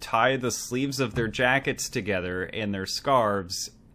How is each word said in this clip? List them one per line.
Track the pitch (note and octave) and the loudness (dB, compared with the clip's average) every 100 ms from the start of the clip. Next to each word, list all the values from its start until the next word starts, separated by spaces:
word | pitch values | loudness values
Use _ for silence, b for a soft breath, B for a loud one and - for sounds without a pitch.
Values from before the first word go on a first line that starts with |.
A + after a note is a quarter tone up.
tie | - A2+ B2 C3 | -2 4 4 4
the | B2 | 0
sleeves | - - B2 C#3 C3 | -4 -4 -2 -2 0
of | B2 B2 | -2 0
their | A2 | -2
jackets | A#2 B2+ C3+ C#3+ B2 - | 2 4 4 0 -4 -4
together | B2 G2+ F#2 F2 F2+ | -4 -2 -2 -2 -4
and | F#2 G#2 G#2 | -4 -4 -4
their | G2 F#2+ | -4 -4
scarves | - C#3 C3 G#2+ G2+ F2+ F#2+ - - - | -4 2 4 4 0 -4 -8 -10 -14 -20